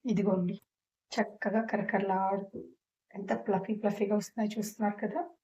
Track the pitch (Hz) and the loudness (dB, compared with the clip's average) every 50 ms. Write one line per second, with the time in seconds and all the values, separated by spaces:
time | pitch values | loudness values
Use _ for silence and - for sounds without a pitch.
0 | _ 254 208 185 196 202 190 185 180 175 - - _ _ _ _ _ _ _ _ | _ 2 2 4 4 4 4 4 2 0 -2 -6 _ _ _ _ _ _ _ _
1 | _ _ - 240 208 - - - - 202 196 220 226 - - 202 - - - 196 | _ _ -2 -2 -2 -2 -2 -6 -4 0 2 2 2 2 -2 -2 0 2 0 2
2 | 196 190 190 190 190 190 196 202 196 - - - - - - _ _ _ _ _ | 2 2 2 2 2 2 0 -2 -4 -6 -10 -12 -12 -12 -18 _ _ _ _ _
3 | _ _ - 196 196 - 220 226 - - 196 185 185 - 214 208 - 208 202 - | _ _ -12 -10 -4 -2 -4 -2 0 0 0 0 0 -2 -4 0 0 -2 0 2
4 | 208 196 214 208 202 - _ 233 214 208 214 233 202 - - - 214 202 208 - | 0 2 2 0 0 -2 _ -2 -2 -2 -2 -4 -6 -6 -4 0 0 0 0 0
5 | - 202 - 320 - - - _ | -4 -2 -2 -4 -4 -6 -10 _